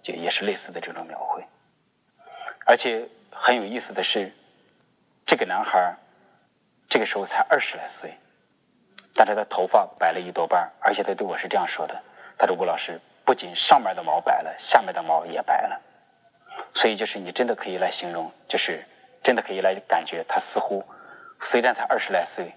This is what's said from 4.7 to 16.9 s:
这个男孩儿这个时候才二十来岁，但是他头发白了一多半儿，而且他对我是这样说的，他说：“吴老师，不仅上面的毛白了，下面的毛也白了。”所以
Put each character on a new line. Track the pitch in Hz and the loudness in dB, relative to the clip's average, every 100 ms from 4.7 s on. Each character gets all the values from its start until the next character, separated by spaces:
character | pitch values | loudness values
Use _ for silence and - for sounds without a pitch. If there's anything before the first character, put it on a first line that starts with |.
| _ _ _ _ _ - | _ _ _ _ _ 0
这 | - | 2
个 | 92 | 2
男 | 92 | 0
孩 | - 92 | 2 2
儿 | 90 - _ _ _ _ _ _ _ _ _ | 2 -2 _ _ _ _ _ _ _ _ _
这 | - | 0
个 | 214 | 2
时 | - | -4
候 | - | -2
才 | - - | -2 2
二 | 143 | 2
十 | - - | 0 -8
来 | - | -12
岁， | - - - _ _ _ _ _ _ _ - _ - | -12 -16 -16 _ _ _ _ _ _ _ -20 _ 4
但 | 107 | 4
是 | 104 | 4
他 | 104 | 0
头 | - 92 | -2 4
发 | 107 95 - | 4 4 0
白 | 85 | 0
了 | 87 | 0
一 | 90 | -4
多 | 90 82 | -4 2
半 | 90 | 2
儿， | 85 - | 0 -2
而 | - | -2
且 | 104 | 0
他 | 101 | -2
对 | 95 98 | -2 -4
我 | 85 | -4
是 | 90 | -2
这 | 95 | -2
样 | 90 | -2
说 | - 82 | -4 -8
的， | - - - - - | -8 -14 -20 -20 2
他 | - | 2
说 | 90 | 4
：“吴 | 90 | 0
老 | 80 | -2
师， | - 85 _ _ | -6 -10 _ _
不 | - | 2
仅 | - 175 175 | 2 0 -2
上 | - 143 | 6 6
面 | 104 90 | 6 -4
的 | |
毛 | 82 160 | 0 0
白 | - - | 2 0
了， | - - | -2 -8
下 | - 123 | 4 4
面 | 107 | 4
的 | - | -6
毛 | - - - | 0 0 0
也 | - | -6
白 | - - - | 2 2 2
了。” | - - _ _ _ _ _ - - - | -6 -14 _ _ _ _ _ -16 -14 -6
所 | - | 2
以 | 117 | 2